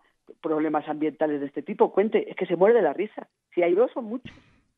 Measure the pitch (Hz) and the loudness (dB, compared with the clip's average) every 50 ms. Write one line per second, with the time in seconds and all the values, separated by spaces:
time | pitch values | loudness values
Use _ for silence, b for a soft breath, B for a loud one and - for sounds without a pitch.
0 | _ _ _ _ _ - - _ - 156 156 151 156 160 156 151 143 - 151 151 | _ _ _ _ _ -20 -16 _ -4 -2 -2 0 0 0 -2 -2 -4 -4 -6 -4
1 | 151 156 147 - 160 156 147 143 143 139 - 151 139 - 120 - - 180 - - | -4 -4 -2 -2 -2 -2 -2 -2 -6 -6 -8 -8 -8 -4 0 0 0 2 2 2
2 | 202 220 220 208 - - - - 185 - 175 165 185 208 240 240 190 151 135 - | 0 2 2 -2 -2 -2 -6 -8 -6 -2 0 2 4 6 6 6 4 2 0 -2
3 | 196 208 - - - - _ _ _ _ - - 175 170 175 190 240 - - 311 | -6 -6 -8 -12 -18 -18 _ _ _ _ -2 0 2 2 4 2 2 0 0 -6
4 | 247 208 220 262 - - - - - _ _ _ _ _ _ | -8 -8 -8 -10 -10 -14 -20 -20 -20 _ _ _ _ _ _